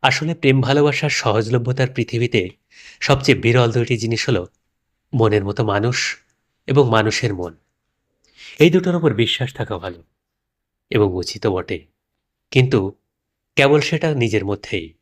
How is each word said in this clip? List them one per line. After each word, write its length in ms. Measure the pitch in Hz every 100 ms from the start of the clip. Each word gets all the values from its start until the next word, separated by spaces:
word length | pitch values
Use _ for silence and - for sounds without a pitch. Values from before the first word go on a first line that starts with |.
আসলে 340 | 135 131 156 165
প্রেম 260 | 139 135
ভালোবাসার 480 | 127 139 147 139 151
সহজলভ্যতার 760 | - 123 107 104 123 117 127 131 131
পৃথিবীতে 540 | 117 120 120 113 92 - _ - - -
সবচেয়ে 380 | - 135 135 113
বিরল 340 | 113 120 120
দুইটি 260 | 117 117 120
জিনিস 320 | 113 113 -
হলো 180 | 110 90 _ _ _ _ _ _
মনের 320 | 127 113 104 98
মতো 180 | 101
মানুষ 540 | 107 101 113 127 - - _ _ _ _ -
এবং 220 | 139 127
মানুষের 440 | 110 107 - 120
মন। 220 | 95 90 80 _ _ _ _ _ _ _ _ - -
এই 100 | 156
দুটোর 260 | 175 180 175
উপর 180 | 156
বিশ্বাস 400 | 107 113 - 131
থাকা 240 | - 127 95
ভালো 260 | 95 82 _ _ _ _ _ _ _ _ _
এবং 240 | 110 104
উচিত 340 | 90 87 - 113
বটে, 380 | 92 90 87 _ _ _ _ _ _ _
কিন্তু 440 | 135 127 127 95 - _ _ _ _ _ -
কেবল 260 | 139 147
সেটা 340 | - 165 160 143
নিজের 300 | 117 101 98
মধ্যেই। 480 | 101 - 98 80 _